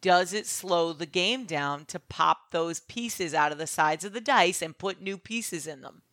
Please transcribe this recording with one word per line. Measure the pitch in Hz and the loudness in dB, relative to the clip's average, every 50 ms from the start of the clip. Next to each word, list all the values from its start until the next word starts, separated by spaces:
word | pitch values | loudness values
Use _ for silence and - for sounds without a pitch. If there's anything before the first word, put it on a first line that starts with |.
Does | - 185 180 180 185 175 190 | 4 6 6 6 6 4 -2
it | 214 - | -4 -4
slow | - - - - 185 175 170 165 170 165 | -4 -6 -6 -2 0 2 2 2 2 -2
the | 143 170 | -4 -6
game | 156 143 180 180 196 240 262 254 | -4 0 0 2 2 0 -2 -4
down | 180 165 147 143 143 143 143 151 | -4 -4 -2 -2 -2 -2 -4 -6
to | - - 175 | -10 -12 -12
pop | - - - - 165 165 160 - _ _ | -12 -6 0 2 4 4 4 2 _ _
those | - 170 165 170 165 - | -2 0 0 0 -2 -6
pieces | - - - 233 240 233 - - 185 160 143 | -10 -12 -10 -8 -6 -6 -4 -4 -4 -2 2
out | 156 147 151 151 | 2 2 2 0
of | 147 | -2
the | 160 | -6
sides | 151 - - 156 151 156 160 175 | -4 0 2 2 2 2 0 -4
of | 208 196 | -8 -10
the | 240 | -6
dice | 220 285 269 226 180 175 190 - 175 | 0 2 4 6 6 4 2 0 -4
and | 160 151 | -8 -8
put | - - 196 185 - 185 | -6 -6 -6 -6 -6 -6
new | 190 196 185 | -8 -8 -8
pieces | - - 220 233 220 - - 160 143 | -8 -8 -8 -6 -6 -6 -8 -8 -8
in | 160 147 135 135 | -10 -12 -12 -14
them? | 139 - - _ _ | -16 -16 -18 _ _